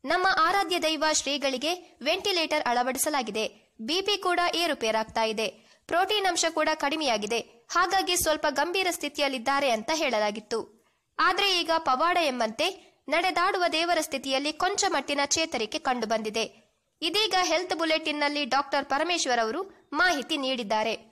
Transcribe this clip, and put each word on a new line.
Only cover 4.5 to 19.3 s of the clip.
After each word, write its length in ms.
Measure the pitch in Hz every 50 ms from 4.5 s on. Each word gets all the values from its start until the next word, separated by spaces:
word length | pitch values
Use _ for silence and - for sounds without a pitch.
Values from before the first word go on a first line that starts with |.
| -
ಏರುಪೇರಾಗ್ತಾ 680 | 339 349 330 285 - - 220 214 220 220 220 - 233
ಇದೆ. 260 | 220 220 220 214 220 196 - - - - - _ _
ಪ್ರೋಟೀನ್ 400 | - - 339 381 381 427 415 392
ಅಂಶ 180 | 370 349 339 - 330
ಕೂಡ 180 | 330 311 311 311 311
ಕಡಿಮೆಯಾಗಿದೆ. 640 | 311 302 277 294 320 302 269 226 208 208 202 233 226 - - - - _ -
ಹಾಗಾಗಿ 460 | - 339 370 359 381 381 370 349 359
ಸ್ವಲ್ಪ 300 | 349 - 320 302 302 320 302
ಗಂಭೀರ 360 | 277 277 294 349 359 392 381 359
ಸ್ಥಿತಿಯಲ್ಲಿದ್ದಾರೆ" 800 | 320 - - 285 - - 285 285 262 254 226 277 277 277 285 269
ಅಂತ 200 | 233 220 214 - 320
ಹೇಳಲಾಗಿತ್ತು. 920 | 311 330 269 226 214 214 208 208 220 - - - 220 - - - _ _ _ _ _ _ _ _ -
ಆದ್ರೆ 420 | 311 349 381 370 403 392 370 349
ಈಗ 100 | 330 330 330 330
ಪವಾಡ 400 | 330 294 262 254 320 349 359 359
ಎಂಬಂತೆ 480 | 330 285 254 247 226 220 214 - 302 370 370 - - - _ _ _ -
ನಡೆದಾಡುವ 560 | 294 330 359 370 339 349 339 392 392 381 349 339
ದೇವರ 260 | 294 311 339 339 349 320
ಸ್ಥಿತಿಯಲ್ಲಿ 520 | 311 320 - 262 262 269 269 262 285 302
ಕೊಂಚ 320 | 302 - 359 381 403 392 403 381
ಮಟ್ಟಿನ 320 | 339 285 269 - 285 285 277
ಚೇತರಿಕೆ 520 | 285 - 330 320 320 277 240 214 214 - 302
ಕಂಡುಬಂದಿದೆ. 640 | - 269 254 247 233 214 226 220 214 214 208 226 220 - - - _ _ _ _ _ _ _ _
ಇದೀಗ 320 | 302 349 339 415 440 - 381 370
ಹೆಲ್ತ್ 320 | 359 311 320 330 370 359 370
ಬುಲೆಟಿನ್‌ನಲ್ಲಿ 720 | 311 330 320 311 320 320 311 294 294 294 285 294 294 294
ಡಾಕ್ಟರ್ 400 | 233 269 269 277 - - 285 277
ಪರಮೇಶ್ವರ್ 560 | - 269 277 320 339 349 330 - 277